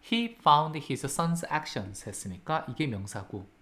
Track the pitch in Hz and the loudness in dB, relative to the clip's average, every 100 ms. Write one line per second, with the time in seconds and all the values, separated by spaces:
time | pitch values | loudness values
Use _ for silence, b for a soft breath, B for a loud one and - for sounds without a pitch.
0 | - 233 233 - - 147 156 156 - 127 | 0 0 0 2 6 8 6 -4 -4 -4
1 | 139 - 170 170 - 151 156 - 98 92 | -2 0 2 2 0 -2 -2 -6 -6 -8
2 | - 98 98 92 - 160 - 123 156 104 | -10 -8 -8 -10 -2 -2 -2 -2 -2 -2
3 | 101 107 95 104 95 _ | -6 -8 -8 -10 -10 _